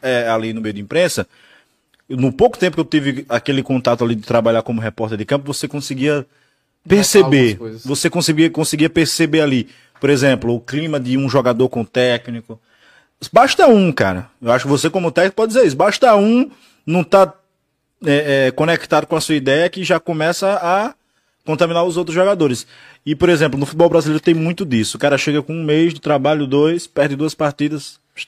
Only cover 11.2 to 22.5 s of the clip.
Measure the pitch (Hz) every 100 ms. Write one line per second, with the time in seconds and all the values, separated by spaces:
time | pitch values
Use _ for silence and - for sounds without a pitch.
11.2 | 139 135 123 117 127 123 110 127 123 120
12.2 | 123 117 - 110 _ _ _ _ _ _
13.2 | - - 269 - 339 220 185 135 98 92
14.2 | - _ 120 127 139 143 160 185 170 -
15.2 | 190 196 226 226 196 135 196 - 254 208
16.2 | 208 240 277 - _ _ - 175 170 196
17.2 | 190 - _ _ _ _ _ _ 147 143
18.2 | 147 139 131 127 156 131 - 151 147 160
19.2 | - 156 131 143 175 190 180 170 - 160
20.2 | 160 175 196 202 170 190 226 - _ _
21.2 | _ _ - 156 170 170 180 165 175 165
22.2 | 190 196 151